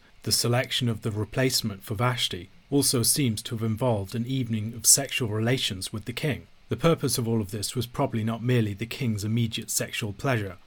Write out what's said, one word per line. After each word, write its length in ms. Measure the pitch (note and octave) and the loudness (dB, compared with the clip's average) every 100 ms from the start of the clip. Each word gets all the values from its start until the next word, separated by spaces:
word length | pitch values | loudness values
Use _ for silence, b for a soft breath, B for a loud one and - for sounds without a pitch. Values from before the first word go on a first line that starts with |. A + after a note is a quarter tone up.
| b b | b b
the 80 | A2+ | -2
selection 580 | - A#2+ B2 C3+ - A#2+ | 0 2 2 2 0 0
of 140 | G#2 | 0
the 80 | A#2 | -2
replacement 720 | G2+ G2+ C3+ C3 - A2 G2 | -2 -2 0 2 2 -2 -6
for 120 | - | -6
Vashti 540 | G#2 B2 B2 - F2+ F#2 - - | 0 0 0 -2 -4 -10 -20 2
also 320 | C#3 C3 C3 | 2 4 4
seems 400 | G#2+ - C3 G#2+ | 4 4 2 0
to 140 | - A2+ | -4 -4
have 80 | |
involved 500 | A2+ G#2+ B2+ G#2+ F#2+ | -2 2 2 2 -2
an 100 | A2+ A#2 | -4 -2
evening 460 | C3+ A#2+ A2 A2 | -2 0 -2 -2
of 120 | A2 - | 0 4
sexual 420 | - C3+ - A#2 | 4 4 -2 -2
relations 640 | G#2+ A2+ C3 - F#2 - | 0 2 2 0 -4 -6
with 120 | A2 | -8
the 80 | - | -8
king. 340 | A#2+ D3+ G2 - - - | -4 -2 -4 -8 -20 -6
The 80 | B2 | 2
purpose 420 | E3 D#3+ C3+ C3+ | 4 4 2 0
of 80 | A2+ | 0
all 140 | A2+ | 0
of 100 | G2 | 0
this 240 | G#2+ - | -4 -4
was 120 | B2 A#2 | -4 -4
probably 360 | - C#3 A2+ | -2 -2 0
not 200 | G#2+ A2+ | -2 0
merely 300 | A#2+ B2 G#2+ | 2 4 2
the 140 | G2 A#2 | -2 -6
king's 380 | - B2+ G#2 | -2 -2 0
immediate 460 | G#2+ A#2 A2+ A#2 - | 0 2 2 -2 -4
sexual 420 | - A#2+ - G#2+ | -2 -2 -4 -6
pleasure. 440 | G2 C#3 A#2+ G2 E2+ | -4 -2 0 -2 -10